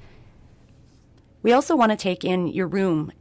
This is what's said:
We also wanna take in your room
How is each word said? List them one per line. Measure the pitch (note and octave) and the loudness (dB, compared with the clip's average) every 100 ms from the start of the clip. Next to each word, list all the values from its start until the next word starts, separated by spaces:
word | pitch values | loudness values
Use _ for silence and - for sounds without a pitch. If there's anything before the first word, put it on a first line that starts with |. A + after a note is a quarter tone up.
| - - - - - - _ - - _ _ _ _ _ | -20 -20 -20 -20 -20 -20 _ -20 -20 _ _ _ _ _
We | G#3+ | 2
also | B3 D4 D#4+ | 2 4 2
wanna | A3+ G#3+ | 2 0
take | G3 F3+ | -2 -4
in | - F#3 F3 | -2 -2 -2
your | - F3+ | -4 -4
room | F#3+ F#3+ D#3 D3+ - | -2 0 0 -4 -10